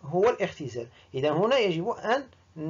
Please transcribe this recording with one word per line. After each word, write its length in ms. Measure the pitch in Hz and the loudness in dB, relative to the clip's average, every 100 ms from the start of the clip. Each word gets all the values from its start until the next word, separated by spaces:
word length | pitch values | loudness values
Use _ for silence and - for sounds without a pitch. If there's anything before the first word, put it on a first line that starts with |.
هو 240 | 139 175 240 | -6 2 2
الاختزال. 580 | 240 196 - 143 117 117 - - | 2 -2 -4 -10 -8 -12 -14 -10
إذا 160 | 131 147 | -2 0
هنا 280 | 151 214 269 | 2 2 4
يجب 300 | 202 165 196 | 2 0 -2
أن 400 | - 208 269 269 - _ 160 156 | -4 0 -2 -2 -18 _ -10 -6